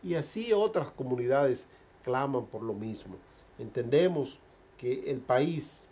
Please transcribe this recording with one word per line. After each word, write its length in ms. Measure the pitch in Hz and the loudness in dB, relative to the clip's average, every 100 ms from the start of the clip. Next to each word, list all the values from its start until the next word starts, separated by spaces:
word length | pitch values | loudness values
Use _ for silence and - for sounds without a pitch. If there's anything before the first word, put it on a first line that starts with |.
Y 120 | 185 | -4
así 380 | 165 147 220 226 | -4 -4 -8 2
otras 380 | 208 214 190 143 | 2 4 0 -4
comunidades 760 | - 127 123 120 135 139 123 - - - _ | -6 -2 0 2 4 4 2 -6 -20 -20 _
claman 400 | - 127 139 131 | -2 0 0 -2
por 180 | 110 107 | -4 -8
lo 120 | 110 | -6
mismo. 400 | 101 110 104 92 92 - - - - | -6 -6 -8 -12 -18 -20 -20 -20 -14
Entendemos 840 | 113 127 117 143 185 160 131 - - _ - - | -8 -6 2 4 4 2 -4 -8 -20 _ -20 -8
que 340 | 123 131 - | -4 -4 -4
el 100 | 131 | -6
país 680 | - 127 151 165 - - - | 2 4 4 0 -6 -16 -20